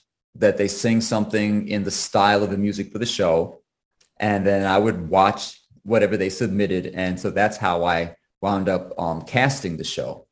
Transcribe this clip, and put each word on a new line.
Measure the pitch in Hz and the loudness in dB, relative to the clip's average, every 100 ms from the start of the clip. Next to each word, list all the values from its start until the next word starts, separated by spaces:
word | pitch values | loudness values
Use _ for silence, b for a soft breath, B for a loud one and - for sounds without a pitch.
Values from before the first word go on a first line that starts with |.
| _ _ _ | _ _ _
that | - 104 - | 0 2 4
they | 101 | 0
sing | - 117 113 | 0 0 2
something | 113 110 107 107 104 104 104 | 2 -2 0 0 0 0 -2
in | 104 | -2
the | 95 | -2
style | - - 104 101 104 | -4 0 4 4 4
of | 101 | 2
the | 98 | 0
music | 101 101 95 | -2 -2 -6
for | 104 | -6
the | 120 | -4
show, | - 90 82 - - _ _ _ _ _ - | 0 2 2 0 -6 _ _ _ _ _ -4
and | 107 101 | -2 0
then | 98 98 98 | 2 2 2
I | 95 | 2
would | 110 90 82 | 2 0 0
watch | 95 98 - - - _ _ | 4 4 2 -6 -14 _ _
whatever | 101 110 101 101 | -2 2 2 2
they | 92 | -2
submitted. | - 113 95 101 92 - | -2 -2 0 0 -2 -4
And | 90 92 90 | -4 -4 -2
so | 104 | -2
that's | 95 101 - | 0 0 0
how | 98 87 | -2 0
I | 87 85 85 - _ _ | 0 0 -2 -8 _ _
wound | 98 98 95 | -4 0 0
up, | 90 - - | -2 -4 -6
um, | 85 82 | -6 -6
casting | - 120 135 139 92 80 | -4 0 2 0 -4 -6
the | |
show. | 80 - 64 - - | -8 -8 -8 -10 -16